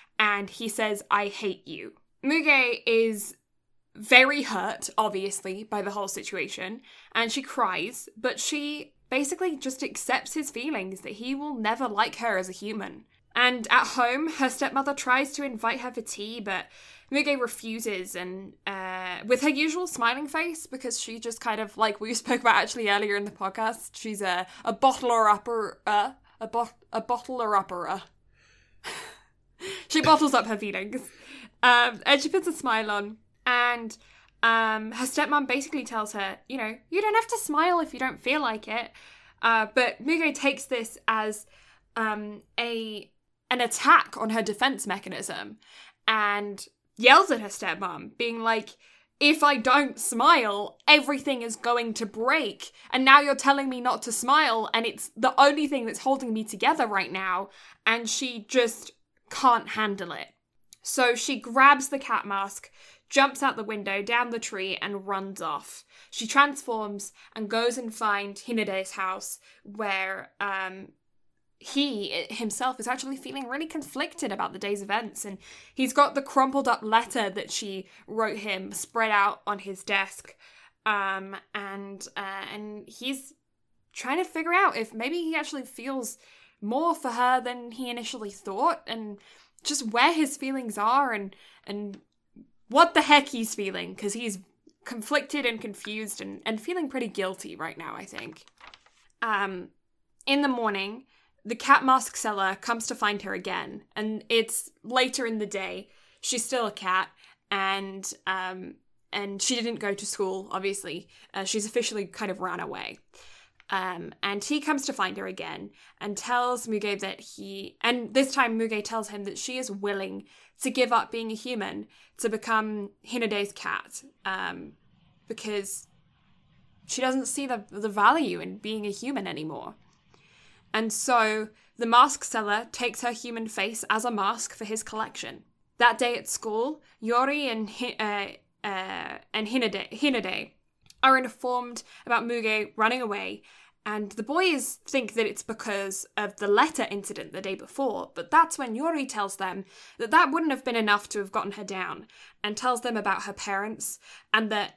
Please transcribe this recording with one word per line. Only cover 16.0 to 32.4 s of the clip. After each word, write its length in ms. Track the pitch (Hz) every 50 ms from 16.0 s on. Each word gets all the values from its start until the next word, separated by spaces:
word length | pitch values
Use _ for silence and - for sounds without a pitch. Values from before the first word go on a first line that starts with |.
tea, 380 | 226 - - - 208 214 226 240
but 280 | 202 202 196 180 - - - - - - - - _ -
Muge 280 | 269 285 294 294 285 269
refuses, 760 | 247 233 - - - 226 220 226 226 226 202 180 185 196 -
and, 380 | 175 180 185 185 190 196 190 - _ -
uh, 520 | 202 196 190 190 185 185 185 185 180 180 - -
with 160 | 208 247 247
her 80 | 269 302
usual 380 | 294 269 302 320 302 359 370 349
smiling 400 | - - 233 233 247 269 302 277
face, 380 | - 330 339 349 330 - - -
because 320 | - 262 - 254 254 -
she 200 | - - 226 233
just 220 | 220 233 226 -
kind 180 | - 240 214 214
of, 160 | 220 208 - -
like 220 | 220 220 208 -
we 140 | 208 220 240
<laughs> 100 | 220 -
spoke 180 | 233 254 240
about 140 | 247 233 202
actually 340 | - 185 214 - 247 226 208
earlier 280 | 202 202 220 214 202 202
in 80 | 202
the 60 | 202
podcast, 600 | 202 - 196 190 190 - 220 220 233 226 - - -
she's 280 | - - 220 214 202
a, 260 | 202 190 180 180 185 - - - -
a 100 | - 196
bottler 560 | - - 269 262 - 262 247 233 226 220 214
upper, 520 | 208 202 - 240 233 226 214 - - - -
uh, 260 | - 214 208 202 262 269 - _ _ _ -
a 80 | 226 214
bot-, 300 | - 233 240 226 - _ _ - -
a 80 | 220
bottler 560 | 220 - 247 233 - - 254 247 233 214 208 196
upper, 320 | 190 - 185 175 170 -
uh. 100 | 185 190 - - _ _ _ _ _ _ _ _ _ _ _ _ _ - -
<laughs> 60 | - - - - - - - _ _ _ _ _ _ _ - 349 381 392 381 - -
She 120 | - 320
bottles 320 | 302 311 311 302 311 285 269
up 140 | 240 208 220
her 100 | 220 202
feelings. 440 | - 302 196 185 196 208 214 262 - - - - - - - - - - _ -
Um, 400 | - 247 247 240 240 247 233 208 -
and 140 | - - 277
she 100 | 277 311
puts 180 | 359 381